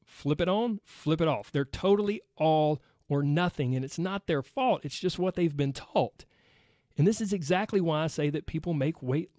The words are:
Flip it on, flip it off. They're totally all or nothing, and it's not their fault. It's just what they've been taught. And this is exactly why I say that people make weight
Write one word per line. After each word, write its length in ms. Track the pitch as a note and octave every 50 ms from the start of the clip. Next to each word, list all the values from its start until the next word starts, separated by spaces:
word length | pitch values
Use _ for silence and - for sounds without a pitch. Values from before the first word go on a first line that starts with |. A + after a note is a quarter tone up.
| _
Flip 340 | - - - - C#3+ D3+ D3+
it 80 | F3 F3
on, 320 | F#3+ G#3+ A#3+ A#3+ G#3+ G3 -
flip 360 | - - - - D3+ D#3+ D#3+
it 80 | E3 D#3+
off. 240 | C3+ G#2 G#2 -
They're 140 | - C#3+ C#3
totally 560 | - - - - F#3+ G3+ G#3 G#3 G3+ G#3 A3+ - _ _
all 460 | - D#3 D#3+ D#3 D#3 D3+ D3+ D#3 - _ _ _ _ _ -
or 140 | C#3+ C#3+ C#3+
nothing, 520 | C#3+ D3 E3+ F3+ F3 - - C3+ B2 C3
and 80 | C3 C3
it's 140 | C#3 - -
not 300 | E3+ F#3 G3 G3 - -
their 160 | E3 C#3 -
fault. 380 | - - C4+ C4 B3+ F#3 - -
It's 160 | C#3+ - -
just 180 | - F3+ - -
what 180 | F3+ F#3 -
they've 220 | F3+ F3 E3 C#3+ C#3+
been 160 | C#3+ C#3 C3+
taught. 520 | - - - - G3+ C3 - - - - _ _ _ _ _ _ _ _ _ _ _ _ _ _ -
And 100 | D3 G3+
this 120 | A3+ -
is 140 | A3+ F#3+ G3+
exactly 480 | F#3+ D3+ C#3 F3+ F#3 G#3+ - - G3
why 220 | F3 E3 D3+ D3+ D#3+
I 40 | D#3+
say 220 | - - D3 D3
that 160 | C#3+ D3+ -
people 280 | - - D#3 - F3+ E3
make 260 | C#3+ C3 D#3 E3 -
weight 300 | C3+ B2+ C3 D#3 - - _